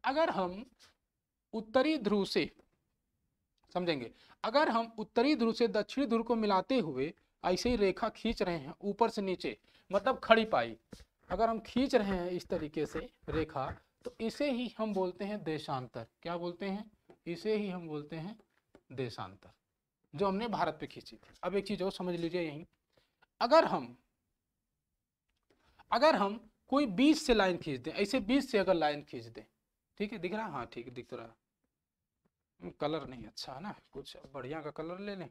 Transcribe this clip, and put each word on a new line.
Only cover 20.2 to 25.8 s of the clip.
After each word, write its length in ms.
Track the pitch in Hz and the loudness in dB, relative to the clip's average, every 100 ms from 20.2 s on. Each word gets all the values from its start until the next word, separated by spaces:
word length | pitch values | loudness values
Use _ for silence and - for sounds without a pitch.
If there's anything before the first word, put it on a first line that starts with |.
| 196 | 0
हमने 220 | 190 233 | 0 -2
भारत 300 | 175 160 - | 0 0 -2
पे 60 | 147 | -12
खींची 300 | - - - | -14 -18 -20
थी। 180 | - - | -20 -8
अब 140 | 180 196 | -2 -2
एक 100 | 196 | -2
चीज़ 160 | 196 | -2
और 80 | 185 | -2
समझ 220 | - 180 | -2 -4
लीजिए 280 | 170 170 180 | -2 -2 -2
यहीं, 220 | 165 147 180 _ _ _ _ _ _ _ | -4 -6 -14 _ _ _ _ _ _ _
अगर 240 | 240 311 - | 8 8 8
हम 300 | 175 120 120 _ _ _ _ _ _ _ _ _ _ _ _ _ _ _ _ _ _ | 0 -4 -14 _ _ _ _ _ _ _ _ _ _ _ _ _ _ _ _ _ _